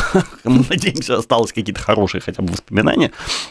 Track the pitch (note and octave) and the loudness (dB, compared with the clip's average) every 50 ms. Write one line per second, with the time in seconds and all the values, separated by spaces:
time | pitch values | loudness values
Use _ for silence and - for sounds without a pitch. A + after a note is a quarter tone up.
0 | - - - F#3+ F#3 - - - - A#2+ B2+ C3 C3+ C3 - D3+ - F#3 C3 C3 | 2 2 2 0 0 -2 -6 -6 0 4 4 4 4 2 0 -2 -2 -2 -4 -4
1 | B2+ - B2+ G#2 A#2 - B2+ A#2 A#2 G2+ - A2+ G2+ G#2 F#2+ - - - G#2+ G#2 | -4 -2 -2 -2 0 2 2 2 2 0 -2 -6 -6 -6 -6 -4 0 0 2 2
2 | G2+ F#2 - F#2+ - - F#2 - G2 F2 F2 - - - G#2 G2+ A2 - - - | 2 2 0 -4 -8 -8 -6 -4 -4 -4 -4 -6 -6 -2 0 2 2 2 2 2
3 | D#3+ - - - - - - - - - | 2 0 -2 -6 -10 -8 -8 -8 -8 -10